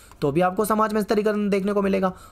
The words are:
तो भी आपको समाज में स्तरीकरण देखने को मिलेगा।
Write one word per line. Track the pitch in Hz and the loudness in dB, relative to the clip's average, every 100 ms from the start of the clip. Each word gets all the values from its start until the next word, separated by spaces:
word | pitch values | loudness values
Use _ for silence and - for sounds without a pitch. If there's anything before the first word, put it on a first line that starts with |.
| - - | -20 -4
तो | 147 | -2
भी | 151 | 2
आपको | 180 190 214 | 0 0 0
समाज | 214 214 | 0 0
में | 214 | 0
स्तरीकरण | 196 214 214 208 208 | 0 0 0 0 0
देखने | 202 190 | 0 0
को | 202 | 0
मिलेगा। | 196 196 190 185 - | 0 0 -2 -4 -12